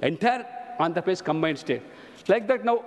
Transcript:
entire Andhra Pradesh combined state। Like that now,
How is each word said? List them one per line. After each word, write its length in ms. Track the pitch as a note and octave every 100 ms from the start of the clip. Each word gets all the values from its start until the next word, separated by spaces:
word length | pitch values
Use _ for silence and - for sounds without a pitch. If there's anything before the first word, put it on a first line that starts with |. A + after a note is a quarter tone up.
entire 420 | C3+ D#3+ A#3 B3+ - - - -
Andhra 240 | E3 E3+
Pradesh 200 | E3+ F#3
combined 360 | - D#3 D#3+ C#3+
state। 240 | - B2 - - - - -
Like 200 | G#3+ G#3+
that 180 | B3+ A3
now, 140 | A#3